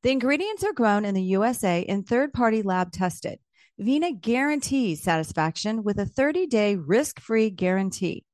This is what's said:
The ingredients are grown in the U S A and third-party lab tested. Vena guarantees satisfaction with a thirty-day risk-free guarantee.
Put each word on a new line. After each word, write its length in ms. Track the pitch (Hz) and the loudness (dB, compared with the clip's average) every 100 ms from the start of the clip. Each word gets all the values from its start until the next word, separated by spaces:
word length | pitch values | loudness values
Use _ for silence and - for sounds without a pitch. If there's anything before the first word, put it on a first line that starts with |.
The 80 | 247 | 0
ingredients 500 | 269 247 294 403 427 | 0 2 0 -2 -2
are 120 | 403 | -4
grown 300 | 302 226 208 | 2 2 2
in 100 | 208 | 2
the 80 | 196 | 0
U 200 | 185 190 | 2 2
S 220 | 220 240 | 2 0
A 200 | 196 175 - | 0 0 0
and 200 | 202 190 | -4 0
third-party 560 | 240 285 247 233 220 | 0 0 2 2 2
lab 300 | 196 185 180 | 0 0 -2
tested. 480 | 170 185 - - - _ _ _ - | -2 -2 -2 -10 -10 _ _ _ -6
Vena 340 | 208 285 349 | 0 0 0
guarantees 920 | 220 214 240 285 294 - 269 226 151 | -2 0 0 2 0 -2 0 0 0
satisfaction 800 | - 165 156 - 160 - 214 220 | 0 0 0 -2 -2 -2 -4 -2
with 160 | 208 208 | -2 -2
a 80 | 202 | -2
thirty-day 680 | - 277 330 349 226 208 202 | 0 0 0 0 2 2 0
risk-free 760 | 143 214 302 - - 226 220 | 2 2 2 -8 -2 2 2
guarantee. 760 | 185 180 190 190 - 175 - _ | 0 0 2 -2 -2 -4 -4 _